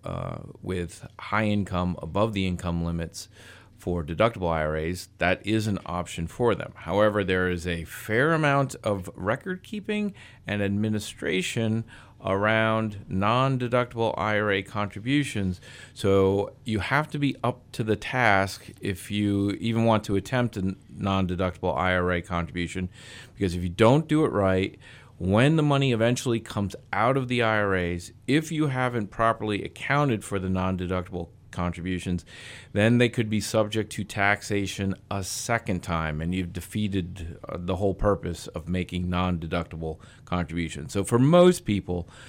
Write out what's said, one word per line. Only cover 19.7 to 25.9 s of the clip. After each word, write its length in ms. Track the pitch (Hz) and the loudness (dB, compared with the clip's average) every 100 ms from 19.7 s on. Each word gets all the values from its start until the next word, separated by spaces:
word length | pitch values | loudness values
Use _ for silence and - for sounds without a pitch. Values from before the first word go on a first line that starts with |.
| 113 113 | 2 4
want 180 | 107 | 4
to 120 | 107 98 | 2 -2
attempt 420 | - 127 120 104 | 0 0 0 -2
a 20 | |
n-, 160 | 95 - - | -4 -4 -10
non-deductible 800 | - 98 95 90 90 92 - 90 | -4 0 2 0 0 -2 -2 -2
I 200 | 67 92 | 0 2
R 180 | 92 90 | 2 2
A 80 | 87 | -2
contribution, 720 | - 87 82 87 85 92 90 - - - - | -2 -4 -4 -4 -4 -4 -8 -8 -20 -18 -16
because 220 | - 95 | -4 -2
if 80 | 87 | 0
you 80 | 90 | -2
don't 360 | 90 113 147 160 | 4 6 6 4
do 200 | 151 147 | 2 2
it 60 | |
right, 460 | 101 95 92 98 - - - - - | 4 4 4 0 -4 -20 -20 -20 -6
when 400 | 90 107 139 160 | 2 4 6 4
the 60 | |
money 300 | 147 139 135 | 4 4 2